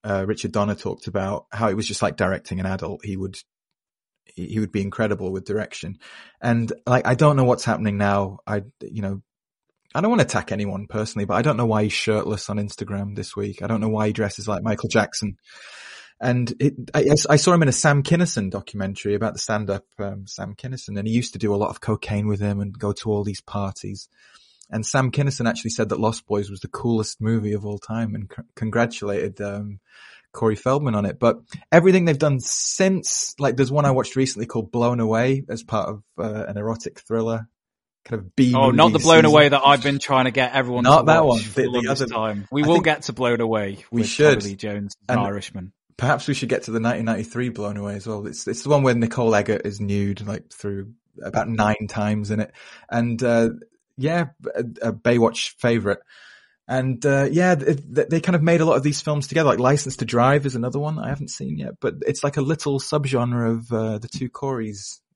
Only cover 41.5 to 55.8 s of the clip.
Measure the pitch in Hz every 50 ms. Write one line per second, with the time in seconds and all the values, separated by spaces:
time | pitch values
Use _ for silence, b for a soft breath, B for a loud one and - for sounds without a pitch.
41.5 | 101 139 127 123 123 123 117 123 139 135 135 117 120 113 110 110 107 101 101 -
42.5 | 127 143 147 151 170 170 156 160 151 147 - - 113 117 127 120 120 117 117 113
43.5 | 110 107 101 101 98 - - _ - 117 110 - - - 147 151 139 110 101 101
44.5 | 98 98 - 107 101 104 101 98 - _ _ 101 127 113 101 101 101 101 98 -
45.5 | - 101 90 95 _ _ _ _ _ - 120 127 143 127 - - 139 - - 117
46.5 | 123 - - - 110 113 110 117 123 90 113 110 113 95 113 - - 120 123 123
47.5 | 117 - 104 101 104 101 101 101 101 101 - 113 110 104 101 - - - - -
48.5 | 113 - - 135 151 143 135 131 120 120 117 113 - - 120 113 110 101 104 -
49.5 | 107 - - 104 101 104 104 101 101 101 101 101 98 - 104 104 104 - - _
50.5 | - - - 104 101 98 98 107 113 _ _ _ _ - - 95 101 110 110 113
51.5 | 113 110 104 104 107 - 110 101 - 110 104 104 107 107 104 101 107 107 107 -
52.5 | B B B B B B B B - 120 117 120 117 113 127 120 117 117 117 113
53.5 | 113 - - _ _ _ _ _ _ - 131 151 165 175 170 131 - _ - -
54.5 | - - - 117 113 - - 117 101 113 _ 120 120 120 113 113 - - - -
55.5 | - _ - 120 117 117